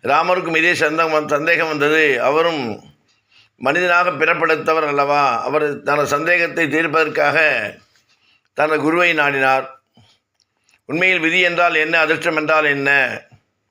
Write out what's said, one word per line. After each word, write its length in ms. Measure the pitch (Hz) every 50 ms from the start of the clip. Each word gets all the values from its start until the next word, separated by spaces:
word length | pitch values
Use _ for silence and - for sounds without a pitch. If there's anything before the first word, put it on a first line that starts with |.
| -
ராமருக்கும் 540 | 117 139 156 170 180 180 190 165 165 165
இதே 160 | 160 160 175 170
சந்தம் 400 | 147 156 151 156 160 165 160 156
வந்-, 160 | 156 151 147
சந்தேகம் 380 | 151 143 156 165 170 156 165
வந்தது. 540 | 160 151 151 143 147 156 160 156 143 131 120
அவரும் 600 | 117 127 147 156 165 170 165 147 127 113 101 101 - - _ _ _ _ _ _ _ _ _ _ _ _ _
மனிதனாக 540 | _ 120 131 147 175 180 180 175 175 180 180
பிறப்பெடுத்தவர் 800 | 160 139 156 160 165 151 165 160 160 151 - 165 160 160 156
அல்லவா? 540 | 147 143 143 143 143 147 147 143 131 120 110
அவர் 400 | - 123 139 151 147 147 139 -
தனது 260 | - 139 143 147 143
சந்தேகத்தை 600 | - 143 147 160 170 175 175 170 160 143 165 165
தீர்ப்பதற்காக 1040 | 143 139 160 165 160 143 160 156 147 123 156 147 143 139 160 156 151 135 117 107 104 - - _ _ _ _ _ _ _ _ _ _ _ _ _ _ _
தனது 280 | - 151 156 156 156
குருவை 360 | 135 156 165 175 175 175 165
நாடினார். 480 | 156 147 143 139 135 135 135 135 131 131 - - _ _ _ _ _ _ _ _ _ _ _ _ _ _ _ _ _ _ _ _ _ _
உண்மையில் 340 | - 139 165 180 185 185 175
விதி 200 | 160 160 170 185
என்றால் 360 | 180 175 170 170 175 170 165
என்ன? 240 | 156 156 160 170 165
அதிர்ஷ்டம் 360 | 156 147 160 151 - 170 160
என்றால் 300 | 156 151 151 160 156 151
என்ன? 560 | 147 143 139 139 139 143 139 131 120 107 104 - _ - _ _ _ _ _ _ _